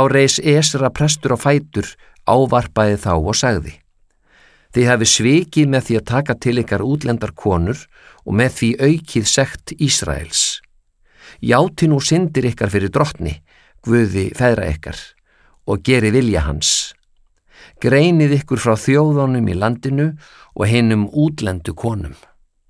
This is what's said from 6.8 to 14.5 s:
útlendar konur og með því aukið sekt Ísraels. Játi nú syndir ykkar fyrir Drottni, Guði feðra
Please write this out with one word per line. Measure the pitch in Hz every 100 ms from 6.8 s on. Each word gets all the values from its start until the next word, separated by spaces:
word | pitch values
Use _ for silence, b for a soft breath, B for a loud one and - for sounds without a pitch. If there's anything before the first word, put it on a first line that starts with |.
útlendar | 107 147 135 117 107
konur | - 104 87 160 151 - b b b -
og | 101
með | 123 -
því | 117 120 135
aukið | 160 - 120 104
sekt | - 135 - - -
Ísraels. | 143 - - 67 78 - - - - _ _ _ B B B B
Játi | 117 120 180 - 165
nú | 147
syndir | - 160 175 143 123
ykkar | 117 104
fyrir | 101 95
Drottni, | - 147 - 82 76 b b b b
Guði | - 117 110 95 95 -
feðra | 123